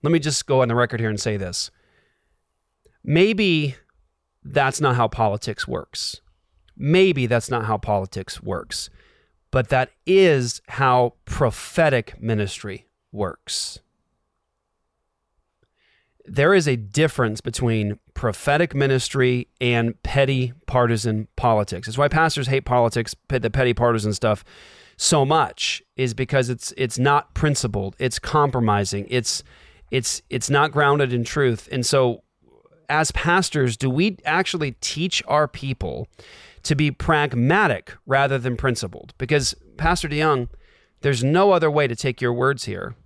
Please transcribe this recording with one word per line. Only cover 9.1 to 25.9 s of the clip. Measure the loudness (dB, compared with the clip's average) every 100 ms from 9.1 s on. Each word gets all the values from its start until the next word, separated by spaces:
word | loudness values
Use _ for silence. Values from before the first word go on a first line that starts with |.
| _ _ _ _
But | -2 0
that | 0 -2 _ 2
is | 6 6 4 0 -6 -12
how | 0 4 4 2 _ -10
prophetic | 0 0 0 -6 2 2 2 -2 -8
ministry | -4 -2 -2 -6 -12 -12 _ _ _
works. | -6 -6 -6 -10 -8 -8 -12 _ _ _ _ _ _ _ _ _ _ _ _ _ _ _ _ _ _ _ _ _ _ _ _
There | -6 0 4
is | 4 4
a | -2
difference | -2 0 0 2 -2 -2
between | -8 -2 0 0 -2 -6 _
prophetic | -4 -4 -2 0 0 0
ministry | 0 2 2 0 0 2 2 -4 _
and | 0 2 0 -2
petty | -2 2 2 2 -2 -6 -2
partisan | 2 2 2 0 -4 -6 -2
politics. | 2 2 2 -6 -8
It's | 0
why | 2
pastors | 4 2 0 -2
hate | -2
politics, | 0 2 2 0 -4
pe-, | -10 _ -2
the | -2
petty | 0 0
partisan | 2 2 2 0
stuff, | 0 0 0 -4 -20 -20 -20 -20 _
so | 0 2
much, | 4 2 2 -2 -6 -6 _